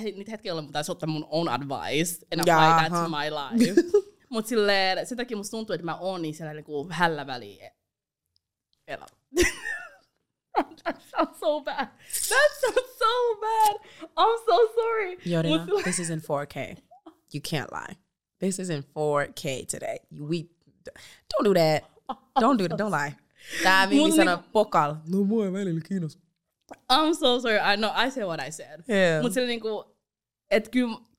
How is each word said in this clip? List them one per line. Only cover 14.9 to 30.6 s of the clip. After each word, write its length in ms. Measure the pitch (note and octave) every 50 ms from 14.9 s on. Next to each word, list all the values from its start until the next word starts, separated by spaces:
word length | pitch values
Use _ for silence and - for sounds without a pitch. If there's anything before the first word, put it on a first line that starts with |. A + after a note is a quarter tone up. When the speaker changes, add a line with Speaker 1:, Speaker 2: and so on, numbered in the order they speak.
| A4+ A4 G#4 F4+ F#4 F4+ -
Speaker 2:
Jorina, 320 | - E3+ E3 D#3+ E3 D#4 D#4+
Speaker 1:
Mut 80 | E4+
sillä- 160 | F4 G4+ G4+ F4+
Speaker 2:
this 160 | F3+ F3+ -
is 120 | F3 E3
in 100 | E3 D#3+
four 260 | D#3+ - D#3 C#3 D3
K. 100 | D3 - D3 B2 - - - _ _ - - _ - - _ _ _ -
You 60 | D3 C#3+ -
can't 220 | D#3+ D3 A2+ - -
lie. 240 | D#2 - - - - _ _ _ _ _ _ _ _
This 200 | - F#3+ F#3 F#3+
is 120 | F#3+ F3+
in 140 | D#3+ C#3+ C#3 - -
four 320 | D#3 D3+ D3+ D3 C#3+ C#3
K 400 | - - - - D#3 C3 - - -
today. 260 | - - - G#2+ A#2 - - _ D#3+ D3+
We, 160 | D3 D3 E3 F3 D#3 - _ _ _ _ _ _ _ - - - - - - - _ - -
don't 100 | D5+ C4+
do 100 | G#3 F#3+
that. 300 | F3+ E3 D#3 D#3 D3 - - _ _ _ - C4 - _ _ - C4+
Don't 180 | A3 A#3+ C#4+ A3+
do 100 | F#3 E3+
that. 120 | E3 D#3+
Don't 100 | G#3 G#3+ F3+ D3 C#3+
lie. 100 | D3 C#3+ - _ _ _ _ - - - - -
Tää 240 | F#3 F#3+ F#3+ G3
Mimi 140 | F#3+ - C#4
Speaker 1:
Mut 140 | D4+ - D#4+
Speaker 2:
sanoi 200 | D#4 F#3+ - F3
Speaker 1:
niinku 140 | F3 - _ -
Speaker 2:
pokal. 420 | G#3+ G#3 G#3 - F3 D3+ D3 D3+ D#3 D#3 D#3+
No 160 | F3+ G3 G3+
mua 200 | G3 A3 A3+ G#3
ei 60 | F#3+ F3+
välillä 280 | G3 G3+ F#3 E3 E3
kiinnosta. 420 | D#3 - G3 G3 E3 D3+ - - _ _ _ _ _ _ _ _ _ - -
Speaker 1:
I'm 420 | - _ - B3+ D4 D#4 D#4 E4+ D#4
so 200 | D#4 B3+ B3 B3
sorry. 160 | A#3+ A#3 G#3+ G3+ D#3 F3+ G3+
I 20 |
know, 140 | G3+ A3 G#3 D#3+ F3+ A3+
I 40 | C4+
said 160 | C4+ C#4 G#3+
what 140 | F#3 E3 D3+ C3+ C3+
I 40 | D#3+
said. 280 | - C3+ A#2+ D3+ D#3+ F3 -
Speaker 2:
Yeah. 320 | A3 G3 F#3+ F3 E3 D#3 A#3+
Speaker 1:
Mut 100 | A#3+ F#3+
sillä 140 | C4 B3+
niinku, 380 | B3 A#3+ A3+ A3 A3 G#3+ G3+ - - _ _ _ _ _ _ _ _ _ _ _ -
et 180 | - A3